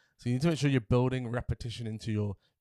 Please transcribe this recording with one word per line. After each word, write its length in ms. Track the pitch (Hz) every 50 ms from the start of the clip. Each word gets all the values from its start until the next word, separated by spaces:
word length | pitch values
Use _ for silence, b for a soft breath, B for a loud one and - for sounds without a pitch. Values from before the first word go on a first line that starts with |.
| b b b
So 120 | b - 120
you 60 | 123
need 80 | 127 135
to 60 | 170
make 100 | 160 120
sure 120 | 143 143
you're 100 | 139 127
building 500 | 107 - 127 123 127 127 131 127 127 113
repetition 560 | 120 123 - - 123 - - 117 101 104 117
into 240 | 110 110 110 - 113
your 240 | 107 104 104 101 95 - _ _ _ _